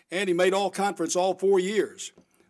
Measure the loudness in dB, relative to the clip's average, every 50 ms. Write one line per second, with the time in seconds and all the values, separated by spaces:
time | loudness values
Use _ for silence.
0 | _ -8 -6 -4 -2 0 0 2 2 2 2 2 0 -2 -2 -2 -2 -2 -2 -2
1 | -4 -2 0 0 0 0 0 0 2 2 2 2 2 0 0 0 0 -2 -4 -12
2 | -16 -16 _ _ _ _ _ _ _